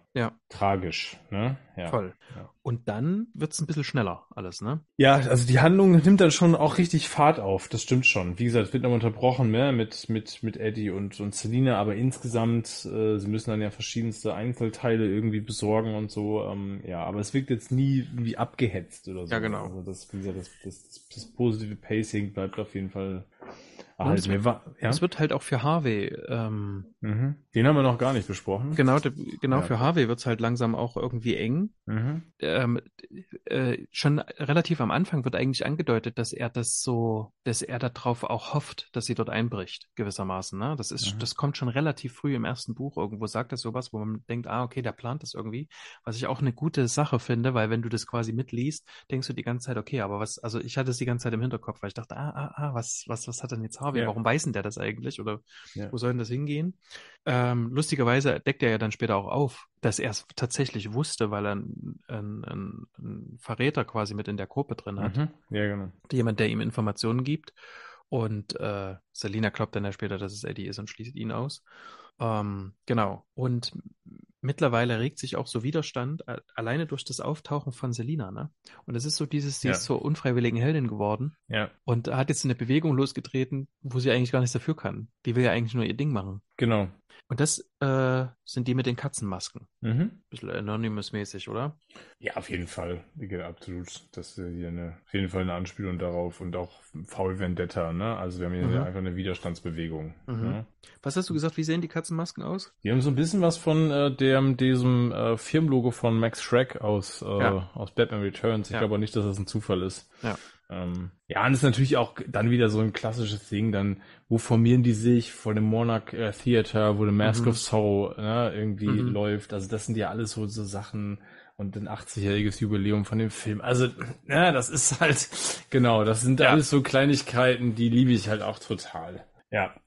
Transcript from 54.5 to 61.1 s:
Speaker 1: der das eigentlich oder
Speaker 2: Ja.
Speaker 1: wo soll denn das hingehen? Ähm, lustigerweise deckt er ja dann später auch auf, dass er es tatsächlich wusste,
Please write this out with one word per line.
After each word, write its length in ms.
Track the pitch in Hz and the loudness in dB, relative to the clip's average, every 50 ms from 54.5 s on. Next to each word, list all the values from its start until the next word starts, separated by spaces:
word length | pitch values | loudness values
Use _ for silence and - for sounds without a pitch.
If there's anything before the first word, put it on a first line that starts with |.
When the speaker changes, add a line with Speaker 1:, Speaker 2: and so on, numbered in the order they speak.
| 107 | -2
Speaker 1:
der 100 | 104 98 | -2 -4
das 140 | 110 107 - | -4 -6 -4
eigentlich 420 | 101 107 107 113 120 127 - - | -4 -4 -6 -6 -8 -8 -8 -6
oder 200 | 104 107 104 107 - _ - - - - - | -6 -6 -8 -8 -10 _ -20 -20 -20 -16 -12
Speaker 2:
Ja. 180 | 101 104 98 - | -12 -10 -8 -8
Speaker 1:
wo 40 | 117 | -4
soll 120 | 117 123 | -2 -2
denn 80 | 123 123 | -2 -2
das 100 | 117 110 | -4 -4
hingehen? 480 | 123 131 147 147 147 147 160 180 185 - _ _ - - - - - _ _ | -6 -6 -4 -4 -4 -4 -4 -4 -6 -8 _ _ -20 -20 -20 -20 -20 _ _
Ähm, 440 | - 127 123 123 123 123 120 117 117 127 | 0 2 2 2 2 2 0 0 0 0
lustigerweise 680 | 135 156 - - 135 123 120 120 135 139 139 - 76 | -2 0 0 0 2 4 4 4 4 4 2 0 2
deckt 220 | - 143 139 - - | 0 -2 0 2 2
er 80 | 117 | 2
ja 80 | 110 107 | 2 2
dann 120 | 113 107 104 | 0 -2 -2
später 240 | - 120 113 107 | -2 0 0 0
auch 120 | 98 101 - | 0 0 0
auf, 380 | - 131 143 131 - - - _ _ _ | 0 0 0 0 -2 -10 -20 _ _ _
dass 180 | - 120 104 - | -2 -2 0 0
er 120 | - 117 | -4 -4
es 160 | 107 - - _ - | -4 -6 -10 _ -6
tatsächlich 580 | - - 120 - - 139 123 - 110 101 107 104 | -6 -4 -4 -2 -2 -4 -2 -4 -8 -8 -6 -4
wusste, 380 | 123 156 - | -4 -4 -4